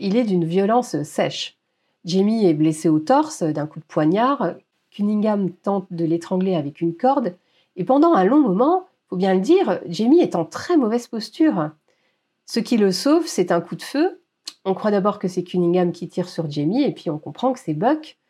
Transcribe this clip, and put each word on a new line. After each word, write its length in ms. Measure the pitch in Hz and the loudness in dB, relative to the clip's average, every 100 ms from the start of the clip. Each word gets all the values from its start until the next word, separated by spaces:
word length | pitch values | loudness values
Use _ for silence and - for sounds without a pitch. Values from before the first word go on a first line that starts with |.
| 196 | 0
il 100 | 226 | 0
est 80 | |
d'une 220 | 220 180 165 | 2 0 2
violence 560 | 180 196 240 240 147 | 0 2 0 0 -6
sèche. 560 | 151 - 156 - - _ _ _ _ _ 175 | -4 -4 -4 -4 -12 _ _ _ _ _ -2
Jamie 400 | 185 202 226 190 | 0 2 4 2
est 80 | |
blessé 340 | 151 156 156 170 | 4 2 2 0
au 120 | 156 | 2
torse 420 | 156 151 156 - | 2 2 0 -4
d'un 240 | 160 147 147 | -4 -4 -8
coup 140 | 160 | -12
de 40 | |
poignard. 720 | - 170 156 196 254 277 175 - _ _ _ | -6 0 2 2 0 0 -4 -6 _ _ _
Cunningham 580 | - 208 214 214 208 185 | -4 -2 0 0 0 -2
tente 380 | 180 202 196 190 | -4 -4 -4 -4
de 160 | 170 165 | -4 -2
l'étrangler 480 | 165 - 185 190 | -2 -2 -2 0
avec 260 | 175 143 - | -2 -4 -4
une 160 | 170 165 | -4 0
corde. 380 | 254 277 220 - _ _ _ | 0 0 -2 -8 _ _ _
Et 100 | - | -8
pendant 300 | 180 277 339 | 0 4 4
un 100 | 220 | 4
long 160 | 185 294 | 4 4
moment, 460 | 240 180 277 370 - _ _ | 4 2 2 0 -4 _ _
faut 60 | 185 | -2
bien 180 | 196 | 2
le 60 | 190 | 2
dire, 400 | 214 370 233 180 - | 4 2 2 -2 -6
Jamie 340 | 175 226 339 | -2 4 4
est 160 | 311 170 | 4 0
en 100 | 160 | -4
très 320 | - - 339 | -8 0 2
mauvaise 280 | 220 240 - | 2 -2 -4
posture. 680 | 226 - - 311 185 151 - _ _ _ _ _ _ - | -10 -10 0 2 2 -4 -8 _ _ _ _ _ _ -6
Ce 140 | 233 | -6
qui 180 | 233 233 | 0 2
le 140 | 202 | 2
sauve, 340 | 185 277 330 330 | 2 2 2 0
c'est 260 | - 180 | -4 0
un 80 | 175 | 0
coup 160 | 175 165 | -2 -12
de 60 | |
feu. 400 | - 277 359 - _ _ - - | -6 -2 -2 -4 _ _ -20 -10
On 80 | 190 | -6
croit 180 | 190 214 | -2 0
d'abord 280 | 202 202 202 | 0 0 -2
que 100 | 185 | -6
c'est 140 | 185 | -6
Cunningham 500 | 180 180 170 180 175 | -4 -2 0 2 0
qui 160 | 170 180 | -4 -8
tire 200 | - 180 | -8 -6
sur 220 | - 160 | -6 -6
Jamie, 320 | 147 147 247 | -4 -2 0
et 100 | 254 | -2
puis 180 | - 170 | -4 -8
on 80 | 151 | -8
comprend 340 | 139 - 254 | -10 -4 -4
que 80 | 247 | -4
c'est 140 | - | -6
Buck 420 | 151 226 311 - _ | -2 -2 -2 -6 _